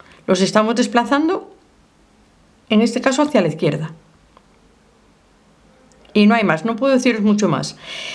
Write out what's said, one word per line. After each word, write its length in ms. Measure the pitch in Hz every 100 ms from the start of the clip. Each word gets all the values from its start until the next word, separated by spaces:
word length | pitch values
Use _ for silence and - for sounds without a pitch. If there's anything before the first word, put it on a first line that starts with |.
| - - -
los 120 | 185
estamos 360 | 190 208 220 233
desplazando, 800 | 240 240 233 277 320 392 - - _ _ _ _ _ _ _ _ _ _ -
en 120 | 214
este 200 | 233 247
caso, 220 | 277 262
hacia 180 | 294 254
la 80 | 170
izquierda. 420 | 151 170 147 - - _ _ _ _ _ _ _ _ _ _ _ _ _ _ _ _ _ _ _ _ _
Y 140 | 214 208
no 80 | 226
hay 80 |
más, 200 | 202 160
no 140 | 226 226
puedo 160 | 269
deciros 280 | 262 254 220
mucho 280 | 208 208 196
más. 260 | 135 143 - - - -